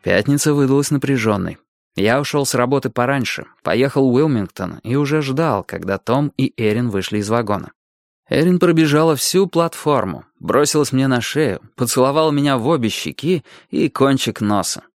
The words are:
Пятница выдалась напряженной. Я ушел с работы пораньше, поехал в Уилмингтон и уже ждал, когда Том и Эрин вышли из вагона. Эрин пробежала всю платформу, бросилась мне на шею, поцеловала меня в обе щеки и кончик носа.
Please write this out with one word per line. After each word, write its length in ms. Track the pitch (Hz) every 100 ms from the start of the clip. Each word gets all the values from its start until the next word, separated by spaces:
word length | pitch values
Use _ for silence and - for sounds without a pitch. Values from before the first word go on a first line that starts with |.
Пятница 500 | - 95 110 143 151
выдалась 380 | 147 139 139 143
напряженной. 640 | 147 139 135 113 101 87 - _ _ _ -
Я 240 | 101 127
ушел 240 | 143 147 135
с 100 | 123
работы 340 | 123 139 127
пораньше, 560 | 113 123 139 113 - - _
поехал 460 | - 101 135 - 135
в 40 |
Уилмингтон 680 | 123 156 123 95 - 92 82
и 120 | - 131
уже 260 | 143 156
ждал, 420 | 139 135 165 104
когда 340 | - 90 87 98
Том 340 | - 127 147 -
и 160 | 135 -
Эрин 320 | 110 107 123
вышли 280 | 98 92 104
из 120 | 101
вагона. 420 | 113 107 104 - _ _ _ _ _ _
Эрин 300 | - 165 180
пробежала 560 | 180 165 156 147 160 147
всю 320 | - 185 190
платформу, 760 | 165 170 - 151 139 95 78 - _
бросилась 520 | - 127 143 156 143
мне 160 | 131 135
на 120 | 127
шею, 400 | 110 147 151 92 - -
поцеловала 560 | 120 - 131 143 160
меня 260 | 147 143 131
в 100 | 117
обе 220 | 165 113
щеки 540 | - - 69 151 180 - - _
и 200 | - 151
кончик 520 | - 135 135 - 104
носа. 420 | 107 101 98 - -